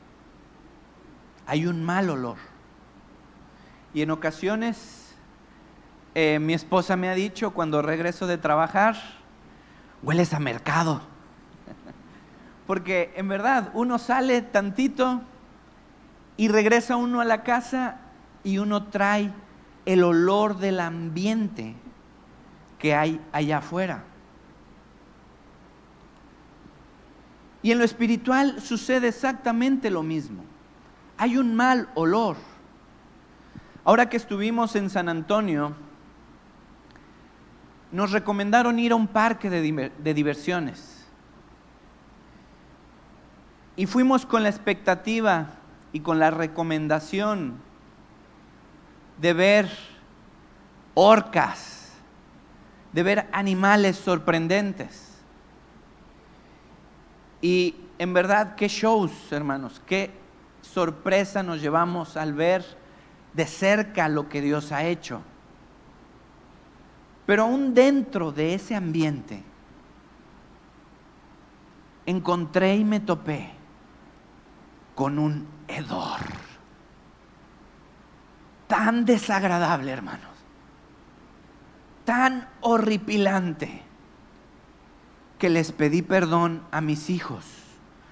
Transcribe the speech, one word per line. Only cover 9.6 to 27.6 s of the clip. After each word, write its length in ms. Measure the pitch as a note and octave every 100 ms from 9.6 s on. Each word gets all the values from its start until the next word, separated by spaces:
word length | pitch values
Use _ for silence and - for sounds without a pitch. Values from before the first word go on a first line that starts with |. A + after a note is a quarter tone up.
| - - - -
"Hueles 300 | - E3 E3+
a 60 | D#3
mercado". 600 | C#3 A#2 - D#3 E3 D3 - - - - - - -
<laughs> 1040 | - - - - - - - - - -
Porque 460 | F#3+ F3 F#3 F3 -
en 120 | G3
verdad, 440 | G3 A3+ C4 F#3+
uno 240 | A3 B3 A#3+
sale 440 | - B3+ C4 A#3+
tantito 800 | A#3+ G3+ G3 G3 C4 - B3+ B3+ - - - - - - - - - - - -
y 100 | G#3+
regresa 480 | G#3+ G#3+ A#3 A#3 A#3+
uno 260 | A#3+ A#3+
a 40 | A#3
la 180 | A3
casa 540 | B3 A#3+ A#3+ C4 B3+ - - - - -
y 160 | G3 G3
uno 280 | G#3 G#3 G#3
trae 440 | G3+ G3+ G#3 G#3 F#3+ - - - - -
el 180 | F#3
olor 540 | F3 E3+ F3+ G3+ G#3+ F#3+
del 220 | G3 F#3+
ambiente 960 | E3+ E3 E3 D#3+ G3+ A3+ G3+ - A2 A2+ - - - - - - - - - -
que 180 | D#3 D3
hay 240 | D#3 D#3 -
allá 260 | D3 D3+ D3+
afuera. 460 | - E3+ F#3 B2 - - - - - - - - - - - - - - - - - - - - - - - - - - - - - - - - - - - -